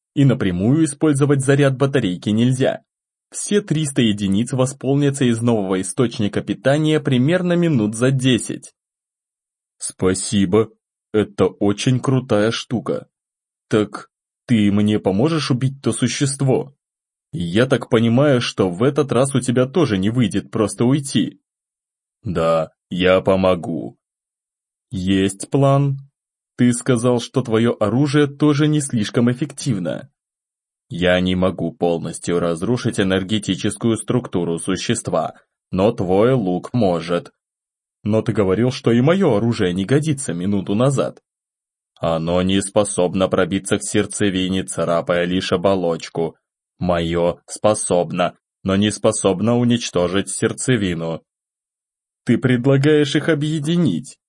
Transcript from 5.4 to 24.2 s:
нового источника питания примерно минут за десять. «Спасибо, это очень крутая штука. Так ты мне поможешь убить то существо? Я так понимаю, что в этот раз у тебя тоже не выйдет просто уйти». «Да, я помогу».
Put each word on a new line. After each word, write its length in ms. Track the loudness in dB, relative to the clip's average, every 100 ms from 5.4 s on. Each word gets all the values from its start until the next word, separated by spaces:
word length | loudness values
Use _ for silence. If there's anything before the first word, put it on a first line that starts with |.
нового 400 | 0 0 0 -2
источника 600 | -2 -2 -2 0 -4 -4
питания 580 | -4 -2 0 2 2 0
примерно 540 | 2 2 2 2 0
минут 420 | 2 2 2 0 0
за 140 | 0
десять. 600 | 2 2 0 -2 -12 -14 _ _ _ _ _ _ _ _ _ _ -14
«Спасибо, 920 | -14 -2 -2 0 -2 0 2 2 0 _ _ _ _
это 320 | -2 -2 0 0
очень 540 | 0 -2 0 0 0
крутая 520 | 0 -2 0 0 0
штука. 560 | -2 -6 -6 -4 -6 -8 _ _ _ _ _ -2
Так 400 | 0 0 -4 -18 _ _ _ 0
ты 240 | 2 4
мне 280 | 2 2 2
поможешь 520 | 0 2 0 0 -2
убить 280 | -2 -2 -2
то 100 | -4
существо? 840 | -2 -2 -2 -4 -2 0 0 -2 _ _ _ _ _ _
Я 360 | -8 -2 0 2
так 200 | 0 0
понимаю, 520 | 2 2 2 2 2
что 300 | 0 0 -2
в 100 | 2
этот 300 | 0 0 0
раз 240 | 0 0 0
у 60 |
тебя 260 | 0 0 0
тоже 320 | 0 0 0
не 100 | 0
выйдет 400 | 0 0 -2 -4
просто 360 | -2 -2 0 2
уйти». 540 | 0 0 -2 -2 -6 _ _ _ _ _ _ _ _
«Да, 480 | -6 -2 0 0 -2 _ -10
я 320 | 0 4 4
помогу». 800 | 4 2 2 0 -4 -8 -10 -16 _ _